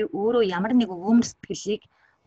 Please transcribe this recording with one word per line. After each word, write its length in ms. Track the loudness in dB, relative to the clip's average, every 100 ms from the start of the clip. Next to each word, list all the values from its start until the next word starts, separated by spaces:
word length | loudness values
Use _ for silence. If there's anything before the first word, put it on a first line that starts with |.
| -4
өөрөө 360 | -2 0 2
ямар 280 | 0 0 0
нэг 160 | 2 2
өгөөмөр 320 | -2 2 4
сэтгэлийг 580 | 2 -4 -12 -10 -6 -6 -8 _ _ _